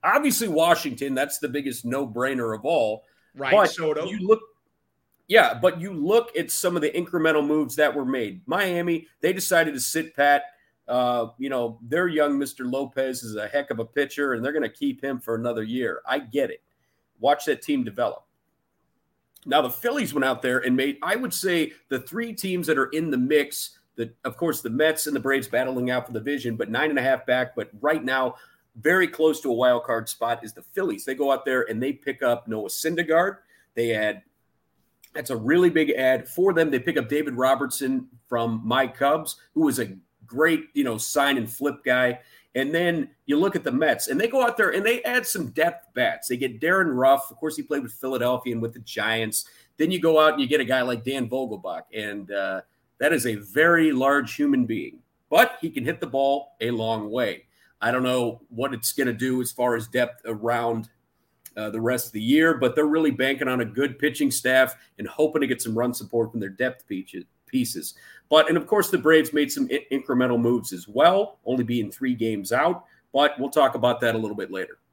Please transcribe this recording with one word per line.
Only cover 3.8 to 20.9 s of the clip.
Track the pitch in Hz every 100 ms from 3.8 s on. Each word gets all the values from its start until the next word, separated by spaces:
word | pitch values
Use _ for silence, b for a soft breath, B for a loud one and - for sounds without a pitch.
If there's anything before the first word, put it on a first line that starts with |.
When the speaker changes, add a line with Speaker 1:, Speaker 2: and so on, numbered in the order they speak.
| 160 151 170
Speaker 1:
you | 208
look, | 185 220 - _ _ _ _ _ _ _ _
yeah, | 214 135
but | 113 180 180
you | 185
look | 180 151 220 226 -
at | 170
some | - 185 170
of |
the | 151
incremental | 175 170 175 160 151 143
moves | 151 139 147
that | 151
were | 147 127
made. | 131 110 92 -
Miami, | 180 190 175 175 165 160 B
they | 165
decided | 190 185 175 160
to | 139
sit | - 160 160 -
pat. | 143 143 143 b b b -
Uh, | 123 123 123 113 113
you | 135
know, | 131 120 113
their | 117 156 180
young | 151 147 139
Mister | 139 -
Lopez | 127 131 135 - 135 127
is | 117 107
a | 104
heck | 143 139
of | 117
a | 113
pitcher, | - 139 - 143
and | 120
they're | 123
gonna | 156 117
keep | - 143 135
him | 139 127
for | - 117
another | 117 113
year. | 110 123 117 78 -
I | 135
get | 123 135 127
it. | - _ _ _ _ _ _
Watch | 120 147 -
that | 131
team | - 143
develop. | 117 98 117 - _ _ _ _ _ _ _ _ _ _ _ _ -
Now, | 143
the | 127
Phillies | - 240 285 214
went | 147 135
out | 127
there | 127 127
and | 123 127
made, | 135